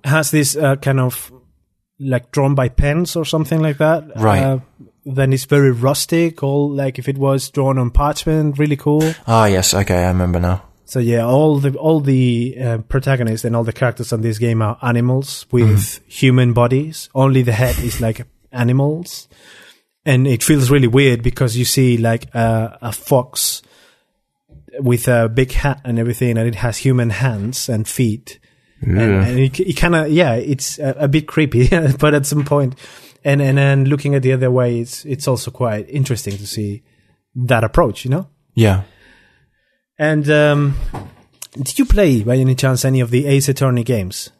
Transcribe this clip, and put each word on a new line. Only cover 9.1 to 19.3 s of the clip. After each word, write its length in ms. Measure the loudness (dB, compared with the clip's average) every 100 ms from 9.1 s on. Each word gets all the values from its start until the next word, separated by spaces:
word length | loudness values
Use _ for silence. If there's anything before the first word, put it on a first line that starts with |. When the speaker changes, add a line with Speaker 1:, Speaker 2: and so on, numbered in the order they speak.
| -4 0
Speaker 2:
Ah, 200 | 2 4
yes, 280 | 2 2
okay, 300 | 0 0 0
I 20 | 2
remember 320 | 0 0 0
now. 240 | 0 -2 -6 _
Speaker 1:
So 160 | -8 -4
yeah, 260 | -2 -2 0
all 320 | 2 2 2
the, 160 | -2 -2
all 220 | 0 0
the, 580 | 2 2 2 0 -4 -6
uh, 220 | -4 -4 -4
protagonists 560 | -4 -2 -2 -2 -2
and 120 | -2 -2
all 80 |
the 80 | -2
characters 400 | -2 -4 -4 -6
in 80 | -4
this 180 | -4 -2
game 240 | 0 0
are 160 | -2 -2
animals 640 | -2 0 0 -2 -4 -14 -2
with 140 | 2 4 2 -2 -10
Speaker 2:
Mm-hmm. 60 | _
Speaker 1:
human 440 | 0 2 4 4
bodies. 560 | 2 2 0 -4 -12 -8 0
Only 260 | 2 2
the 80 | 0
head 240 | 0 0 -2
is, 200 | -4 -4
like, 240 | -4 -4 -12 _
<laughs> 140 | _
animals. 720 | -4 0 2 0 -4 -10 -16 -20